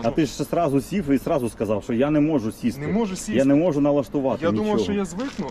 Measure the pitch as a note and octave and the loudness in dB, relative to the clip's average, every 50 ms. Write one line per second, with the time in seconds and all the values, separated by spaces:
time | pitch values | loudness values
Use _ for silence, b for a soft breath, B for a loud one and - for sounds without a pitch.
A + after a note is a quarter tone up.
0 | A2+ A#2 - E3 D3+ - - - C#3+ - D#3 E3+ E3+ C#3 C#3 C3+ A2+ - F3 G#3 | -2 0 2 2 0 0 -2 -6 -4 -2 0 2 2 2 2 0 0 0 -4 -2
1 | C#3+ C#3+ C#3 B2 - - E3+ C3+ A#2+ A2 - - A2+ G2 A2 G2 - - A#2 A#2 | 0 0 0 0 0 0 0 0 0 -2 -2 -4 -2 -2 0 -2 -2 -2 0 2
2 | C#3 D3 D#3 D3 D3 D#3 D#3 B2 G#2 A2 - - - A#2 A#2 C#3 D3 D3+ F#3 A3+ | 2 2 4 2 2 2 2 0 -2 -2 -6 -2 -4 -4 -2 -2 -4 -2 0 0
3 | A#3 F#3 F#3 - - G#3+ G#3+ B2+ C3+ C#3 C#3 D3+ F3 F3+ C#3 C#3+ C#3+ D3 C#3+ D3 | 0 -2 -4 -6 -6 -2 0 2 4 4 4 4 4 2 2 2 2 2 2 2
4 | B2 - - C#3+ C3 C3 G#2+ - D#3+ E3+ G#3+ G#3+ G#3+ G#3+ G#3 A3 G3+ - G3+ G3+ | 0 -2 -2 -2 0 0 -2 0 0 0 0 0 0 0 0 0 0 0 -2 -2
5 | G3 D#3+ F3 G3+ C4+ C#4 - G#3+ D#3 B2 | -2 -4 -6 -8 -8 -6 -6 -8 -8 -8